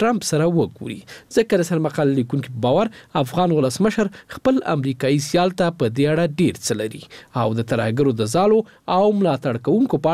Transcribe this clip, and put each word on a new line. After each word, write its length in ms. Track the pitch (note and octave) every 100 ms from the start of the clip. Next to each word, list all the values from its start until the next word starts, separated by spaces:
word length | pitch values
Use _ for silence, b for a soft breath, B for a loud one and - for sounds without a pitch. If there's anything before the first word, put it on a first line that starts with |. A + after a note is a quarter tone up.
ټرمپ 240 | A3+ A3+ -
سره 180 | D3+ E3
وګوري. 500 | E3+ G#2+ - A#2+ A2+ - B B -
ځکه 260 | A3+ F#3+
د 80 | E3+
سرمقالې 520 | E3 D#3 D#3 C#3+ C3+
لیکونکي 320 | B2 C#3+ B2+ B2
په 100 | A#2+
باور 240 | D#3 A3 B B -
افغان 340 | C3 E3+ F3+ D#3
ولسمشر 520 | C3 - G#3 A3 G3 B B -
خپل 240 | C4 C4 - D#3+
امریکایي 480 | C3+ B2+ C3+ D3 D3
سیال 260 | F3 F3+ F3+
ته 80 | F3 E3+
په 160 | A#2 A#2
دې 100 | D3
اړه 120 | D#3 E3+ D3
ډیر 120 | D#3 F2 -
څه 80 | G#2+
لري 200 | A2 - - B B B2+
او 40 | A2+ A2+
د 40 | A2+
ترهګرو 380 | A2+ A2 A#2 C#3+ A2+
د 80 | G#2+ D#3+
ځالو 260 | G3+ A3 G#3+ B - F#3
او 60 | G#3 G3+
ملاتړ 440 | F#3 C3 C#3+ A#2 -
کوونکو 360 | G#3 C4 D3+
په 40 | D#3